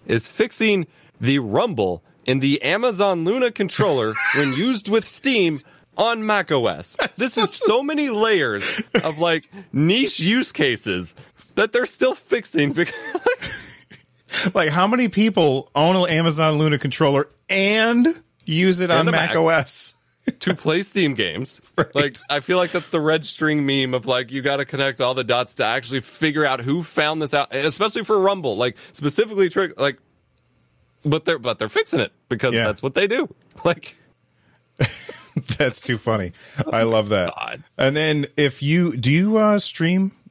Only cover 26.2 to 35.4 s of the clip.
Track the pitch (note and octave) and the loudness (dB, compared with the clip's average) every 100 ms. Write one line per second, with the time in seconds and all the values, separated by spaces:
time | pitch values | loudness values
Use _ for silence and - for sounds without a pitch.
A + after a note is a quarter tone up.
26.2 | D#3 D3 D3 C3 B2 D#3+ D#3+ - D3+ D#3 | -2 2 0 0 -2 -2 -2 -2 0 0
27.2 | D3+ D3 C#3 C3 D#3 - G#3+ A#3 G#3 G#3 | 0 0 0 -2 -2 0 -4 -2 0 2
28.2 | F#3+ G3 C#3+ G2+ B2 - - - C#3+ F3 | 4 2 -2 0 -2 -4 -18 -6 -4 0
29.2 | A3 G3+ F3+ G3 F#3 - C#3 C3+ _ _ | 0 2 0 2 -2 0 -2 -2 _ _
30.2 | _ _ _ _ _ _ _ _ D3+ D#3 | _ _ _ _ _ _ _ _ -2 -2
31.2 | F3 D#3 A#2 A2 A2 G#4+ A4 D#3+ A2 _ | 0 -2 -2 -4 -2 -2 -2 -2 -2 _
32.2 | - A#2 C3 A2+ A2 G#2 C#3 F3 G3 B3 | -8 -2 0 2 0 -2 -4 0 0 0
33.2 | D4+ - _ - E3+ E3 - - _ _ | -4 -8 _ -4 -2 -2 -6 -20 _ _
34.2 | _ _ _ _ _ - C3 - - - | _ _ _ _ _ -4 -4 -4 -14 -14
35.2 | - - | -10 -10